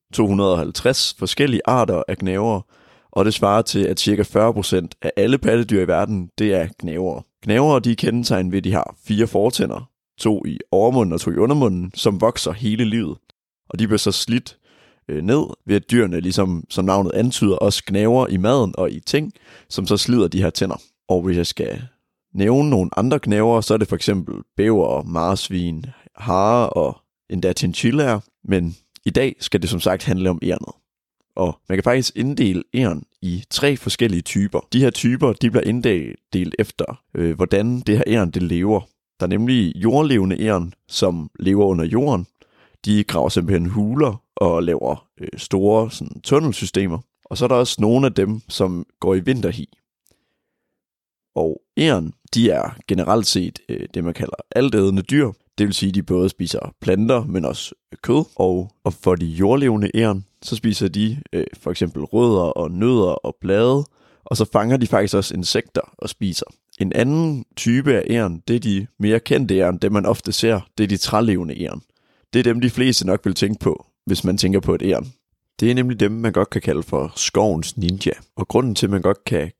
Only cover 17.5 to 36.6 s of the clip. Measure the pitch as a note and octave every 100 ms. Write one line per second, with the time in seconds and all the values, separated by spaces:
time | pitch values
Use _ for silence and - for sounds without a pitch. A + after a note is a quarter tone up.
17.5 | F#2 G2+ - - G2 G#2+ B2+ B2+ F#2 G#2
18.5 | C#3 G2 - F#2 - - - D#3 - _
19.5 | - _ - F#2 G#2 - A#2+ F2 F#2 F2
20.5 | - G2 - - _ - F#2 F#2 F2 E2+
21.5 | - A1 - B2 _ _ _ _ F#2+ G2+
22.5 | C3 D3 A2+ F2+ - B2 C#3+ A#2+ G#2 A2+
23.5 | A2+ - A2 G2+ E2+ - G2 - G1+ -
24.5 | - G#2+ G#2 D#2 C2+ D#2+ E2 F2 G2 -
25.5 | F#2 F2 D#2+ C#3 - _ - A2 F#2 G#2
26.5 | A#2+ A2+ - C#2+ - _ _ - G2+ F2+
27.5 | - F2+ - A#2 D3 C3+ G#2+ - _ -
28.5 | F#2+ E2+ F2 _ _ - - C3+ - -
29.5 | G2 F2+ F#2 F#2 F#2 - F#2 F#2 F2 -
30.5 | F2 - - _ _ _ _ _ - F2
31.5 | - - G2 A#2+ B2+ A#2+ - B2+ C#3 G#2+
32.5 | F2+ - B2 A#2 D2+ - _ F#2 F2+ -
33.5 | - C#3+ C3+ - - A#2 E2+ - G2 G2+
34.5 | - - B2 C3 - A#2 B2+ C3+ G2+ A#2
35.5 | A#2+ F#2+ A#2+ A#2 F2+ B1 - _ F#2 F2
36.5 | -